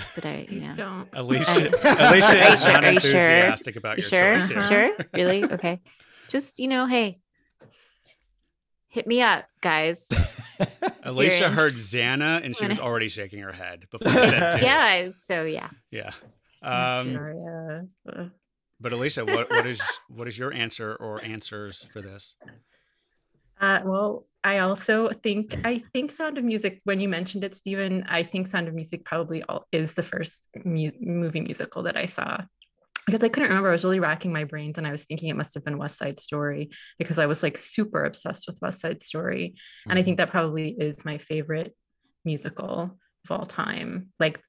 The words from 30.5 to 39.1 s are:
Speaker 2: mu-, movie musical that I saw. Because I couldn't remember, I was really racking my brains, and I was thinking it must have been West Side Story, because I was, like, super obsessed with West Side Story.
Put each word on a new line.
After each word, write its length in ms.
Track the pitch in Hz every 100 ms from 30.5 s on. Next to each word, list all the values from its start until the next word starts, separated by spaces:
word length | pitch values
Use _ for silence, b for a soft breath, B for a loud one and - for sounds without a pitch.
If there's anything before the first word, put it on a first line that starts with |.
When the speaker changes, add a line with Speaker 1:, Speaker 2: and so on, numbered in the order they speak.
| -
Speaker 2:
mu-, 280 | 185 160 151 -
movie 400 | 202 175 165 160
musical 420 | - - - -
that 120 | 175 -
I 100 | 185
saw. 360 | - - - 185 _ _ _ _ - -
Because 180 | 214
I 40 | 226
couldn't 200 | 226 254
remember, 200 | 190 196
I 40 |
was 100 | 170
really 160 | 185 190
racking 340 | 165 160 180
my 120 | 160
brains, 340 | 151 151 151 151
and 80 | 156
I 60 |
was 120 | 147
thinking 240 | - 156 160
it 80 | 147
must 180 | 147
have 100 | 147
been 120 | 143 143
West 220 | 143 -
Side 220 | 143 143
Story, 500 | - 147 147 143 147 B B B
because 200 | 165 160
I 80 | 147
was, 160 | 147
like, 160 | 156 -
super 460 | - - 214 156
obsessed 420 | 147 - - - -
with 140 | -
West 180 | - 185
Side 220 | 165 -
Story. 520 | -